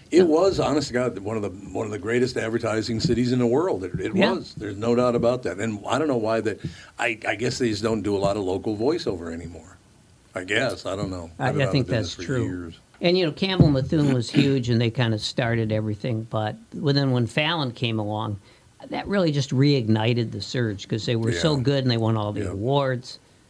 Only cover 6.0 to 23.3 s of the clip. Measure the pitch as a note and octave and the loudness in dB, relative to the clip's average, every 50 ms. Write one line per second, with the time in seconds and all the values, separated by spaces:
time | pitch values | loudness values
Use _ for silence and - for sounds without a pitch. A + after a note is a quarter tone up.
6 | D#3 D#3 C3+ A#2+ G#2+ A2 A2+ A2+ G#2+ A2 G2 - - - - - - - - - | 2 2 0 0 0 0 0 0 0 -2 -4 -4 -6 -10 -10 -12 -18 -14 -6 -2
7 | A2+ A#2+ A#2 G#2 - G2+ A2 G#2 A#2+ B2 - - C3 A#2 G#2+ G2+ G#2 A2+ A2+ A2 | -2 -2 -2 -2 -4 -4 -4 -2 -2 -2 -2 0 0 0 0 0 0 0 0 0
8 | F#2+ G#2 G2+ G2 G2 G2 G2+ G#2+ G2+ F#2 F#2 G2 F#2 A2+ G#2+ G2+ A2+ C3+ E3 F3 | 0 0 0 2 2 2 0 0 0 0 -2 -2 -2 -2 -2 0 0 0 0 0
9 | - B2 G2+ F2 E2+ E2 E2 E2 E2+ E2 E2+ - - - - - _ - - - | -2 -4 -4 -4 -6 -8 -8 -8 -10 -10 -12 -14 -18 -20 -20 -20 _ -20 -20 -20
10 | - _ - _ _ _ - F#2+ F2+ F#2 G2+ A2+ C3+ A#2+ F#2+ E2+ - F#2+ F#2 G2 | -20 _ -20 _ _ _ -10 -8 -6 -2 0 0 0 0 -2 -4 -6 -6 -6 -4
11 | G#2 F#2+ F#2 F2+ E2+ E2 - - C#3 B2+ C#3+ D3+ C#3 - - C#3+ B2 - - A#2 | -4 -6 -6 -8 -10 -12 -8 -4 -4 -2 0 0 0 0 2 0 0 0 0 -2
12 | G#2 F2 - - F#2 - C#3 B2+ A2+ G#2+ F#2 F2+ F2 E2 E2 - - _ - - | -2 -4 -6 -8 -6 -4 -2 -2 -2 -2 -4 -6 -8 -10 -14 -16 -20 _ -8 -2
13 | - F3 F3 F#3 F#3 D#3+ C#3+ - G3 F#3+ F#3+ F3+ F3+ D#3+ C#3+ C3 C3 - - D#3+ | 0 2 2 2 2 0 -2 -2 -2 0 4 6 6 6 6 2 0 0 2 2
14 | D3 C#3+ C3+ B2 A2+ - - - C#3+ C#3+ C#3 C#3 A#2+ A#2 B2 A2+ A#2+ A2+ A2 - | 2 4 2 0 0 0 2 2 4 4 4 0 2 2 2 2 2 2 2 0
15 | B2+ A2+ A2 G#2 - - - - C3 A#2 A#2 A#2 A2+ G#2+ G#2+ G#2+ G#2+ A2 G#2 G2 | 0 0 0 -2 -4 -4 -4 -2 -2 0 0 0 0 0 0 -2 -2 -2 -4 -4
16 | - C3 A#2 A2 A2 A2+ - A2 G#2+ G#2+ A2 - - - - - G#3+ D3 C#3 C#3+ | -4 -4 -4 -4 -4 -4 -4 -4 -2 -4 -4 -8 -12 -14 -10 -4 0 0 2 2
17 | C#3 C3+ B2+ B2 A#2+ A2 - - D3+ D#3 E3+ E3 D3 B2+ A#2 - B2+ A#2 A2+ A2 | 2 2 2 2 0 0 0 0 0 0 0 -2 -2 -4 -4 -2 -2 -2 -2 -2
18 | G#2+ G#2 G#2+ G#2+ A2 A2 G#2 G2 - - - - _ - _ - - - - A#3+ | -2 -2 -2 -4 -4 -4 -6 -6 -10 -14 -20 -20 _ -20 _ -20 -14 -10 -8 -8
19 | - - G3 G3+ F#3 D#3+ D3 C#3+ C#3 - - B2 C#3 D3 C#3+ C3+ A#2 G#2+ A2 A2 | -6 -2 0 2 2 2 2 0 -2 0 2 4 4 6 4 4 4 2 2 2
20 | G#2+ A#2 B2 A#2+ A#2 A2+ A2+ G#2+ G2+ - - C3 A#2+ A2 G2+ G2 - - A#2+ A2+ | 4 2 2 2 0 -2 -4 -8 -8 -6 -2 -2 -2 -2 -2 -6 -6 -6 -4 -4
21 | G#2+ - B2 A2+ A2+ A2+ A#2 A2 - D#3+ D3+ C#3 A#2+ C3 C#3+ C#3 B2+ B2+ A#2+ A#2 | -2 -2 -2 0 0 0 0 2 2 2 2 2 2 2 2 2 2 2 2 2
22 | A2+ A2 A2 A2 G#2+ G#2 G#2 G#2 E2+ E2+ F2 G2 G#2 B2 C#3 C#3+ C#3 C3 B2+ A#2+ | 2 2 2 2 0 -2 -2 -4 -4 -4 -4 -4 -2 0 2 2 2 2 0 -2
23 | B2 - - - _ - | -6 -10 -16 -20 _ -20